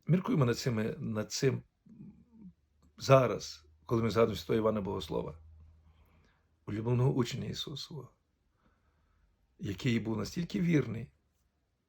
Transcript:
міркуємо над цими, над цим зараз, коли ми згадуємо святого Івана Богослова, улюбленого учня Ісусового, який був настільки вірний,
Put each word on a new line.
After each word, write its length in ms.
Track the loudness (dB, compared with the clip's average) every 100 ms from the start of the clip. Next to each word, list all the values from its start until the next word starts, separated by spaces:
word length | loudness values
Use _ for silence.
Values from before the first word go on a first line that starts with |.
| 2
міркуємо 380 | 2 4 2
над 140 | 2 2
цими, 380 | 0 0 -2 -4
над 340 | -6 -6 -6
цим 300 | 0 0 0 -8 _ -20 -20 -20 -20 -20 -20 -20 _ _ _ _ -12
зараз, 680 | 6 8 8 -2 -8 -16 -20 _ -2
коли 160 | 0
ми 80 | 2
згадуємо 260 | 4 4 2
святого 200 | -2 0
Івана 240 | 2 0
Богослова, 580 | -4 -6 -4 -6 -6 -14 -20 -20 -20 -20 -20 _ _ _ _ _ _ _ -8
улюбленого 460 | -6 0 2 2
учня 340 | 2 0 -2 -6
Ісусового, 640 | -8 -8 -10 -12 -14 -16 _ _ _ _ _ _ _ _ _ _ _ _ _ _ _
який 420 | -8 -4 0 0
був 180 | 0 -4
настільки 420 | -4 -6 -4 -2
вірний, 500 | 2 2 2 -6 -10 _ _ _ _ _ _ _